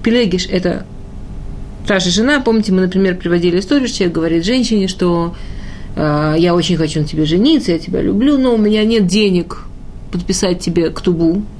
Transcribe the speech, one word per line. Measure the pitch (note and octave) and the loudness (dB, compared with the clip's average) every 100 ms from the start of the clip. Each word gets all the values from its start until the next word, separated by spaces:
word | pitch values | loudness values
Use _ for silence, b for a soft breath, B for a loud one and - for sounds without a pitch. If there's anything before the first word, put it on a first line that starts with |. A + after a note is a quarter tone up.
Пелегеш — | - A#3+ A3+ F3+ - | 2 2 2 0 -2
это | F#3 F3+ - - - - - - - - - - - - | -2 -2 -4 -8 -14 -14 -12 -12 -10 -10 -10 -12 -10 -2
та | G3 | 0
же | F3+ | 2
жена. | F3 B3 D4 | 0 2 2
Помните, | B3+ A3+ G#3 | 2 0 2
мы, | F#3 | 2
например, | F#3 F#3+ F#3+ F3 | 2 2 0 0
приводили | F3 F3 F3 F3 | 0 2 2 0
историю, | G3 C#4+ B3 | 2 0 0
что | - | -2
человек | F#3 D#3+ | -2 0
говорит | E3 E3 F3 | 0 0 0
женщине, | B3+ A3+ G#3+ F#3+ | 0 2 0 0
что, | - F3+ E3+ E3+ F3 B B B B B - | 0 0 0 -2 -6 B B B B B -4
э, | D3+ D3 D#3 D#3 | 0 0 2 2
«Я | F3 F3 | 2 2
очень | D#3+ E3+ | 2 0
хочу | D#3 D#3 | 0 0
на | D3+ | -2
тебе | D#3 D#3 | 0 0
жениться, | E3+ B3+ D#4 - | 2 4 2 2
я | E3 | -2
тебя | E3+ F3+ | -2 -2
люблю, | - G3 C4+ C#4+ | 0 2 2 4
но | C4 | 2
у | A3+ | 2
меня | G#3 G#3+ | 2 2
нет | G#3+ A3+ F#3 | 2 2 2
денег | G3 G#3 F3+ E3+ - - - - - - | 4 4 2 -2 -8 -12 -14 -14 -14 -8
подписать | F3 - F#3 G3 F3+ | -8 -4 -2 0 -2
тебе | - E3+ D#3+ | 0 0 0
ктубу». | D#3+ - E3 E3 F#3 G#3+ - | -2 -2 2 2 2 -4 -10